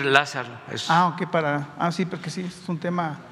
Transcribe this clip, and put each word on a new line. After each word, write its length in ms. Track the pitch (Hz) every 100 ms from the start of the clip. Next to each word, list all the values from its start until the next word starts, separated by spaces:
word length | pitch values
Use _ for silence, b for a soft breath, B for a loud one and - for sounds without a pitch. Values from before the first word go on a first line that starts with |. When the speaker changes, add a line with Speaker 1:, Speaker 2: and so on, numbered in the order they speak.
| 139
Speaker 1:
Lázaro, 440 | 139 143 135 120 117 -
eso. 200 | 117 -
Speaker 2:
Ah, 160 | 165 180
ok, 220 | 160 170
para, 460 | 170 151 147 143 -
ah, 140 | 170
sí, 140 | 165 175
porque 240 | 170 165
sí, 120 | 185
es 280 | 180 - -
un 100 | 165
tema 400 | 175 175 160 143 -